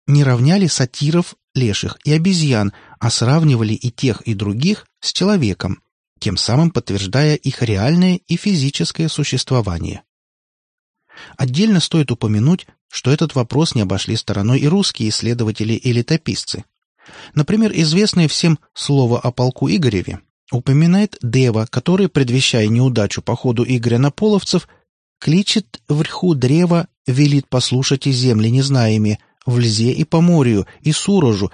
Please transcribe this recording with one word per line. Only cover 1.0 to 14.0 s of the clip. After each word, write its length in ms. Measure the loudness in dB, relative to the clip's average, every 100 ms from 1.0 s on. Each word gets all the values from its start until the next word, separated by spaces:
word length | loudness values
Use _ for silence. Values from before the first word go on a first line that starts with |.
| -2 0 -2 -8 _ -2
леших 420 | -2 -2 -6 -6
и 80 | -2
обезьян, 640 | 0 2 0 2 0 0 -4 -16 -6
а 100 | -4
сравнивали 640 | 0 2 2 4 2 0
и 160 | -4 -6
тех, 320 | -4 -4 -2
и 120 | -4
других 520 | -4 -4 -2 -2 -2 -8 _
с 140 | -8
человеком, 680 | -2 0 2 0 -2 -6 -8 _ _ _ _
тем 160 | -6 -4
самым 340 | 0 2 2
подтверждая 680 | 0 -4 -4 -2 0 0 0
их 280 | -4 -4
реальное 560 | -2 0 0 2 2 0 -4
и 80 | -4
физическое 720 | -2 -2 -2 -4 -6 -4 -4
существование. 960 | -4 -4 -4 -2 -2 -2 -6 -8 -10 -16 _ _ _ _ _ _ _ _ _ _ -20 -16 -6
Отдельно 420 | -4 0 2 2
стоит 320 | 2 0 0
упомянуть, 560 | -2 -2 0 2 0 -4 _ _
что 180 | -6 -2
этот 260 | 0 0 -2
вопрос 380 | -2 -2 0
не 80 | 0
обошли 340 | -2 -2